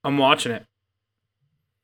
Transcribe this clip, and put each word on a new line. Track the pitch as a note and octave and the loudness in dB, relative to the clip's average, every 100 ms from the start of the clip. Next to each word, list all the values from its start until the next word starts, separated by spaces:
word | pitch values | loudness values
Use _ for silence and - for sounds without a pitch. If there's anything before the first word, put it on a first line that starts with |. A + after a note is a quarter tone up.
I'm | - C#3+ | -2 0
watching | C3+ D3 B3 | 2 2 -2
it. | D#3 - _ _ _ _ _ _ _ _ _ _ _ | -8 -12 _ _ _ _ _ _ _ _ _ _ _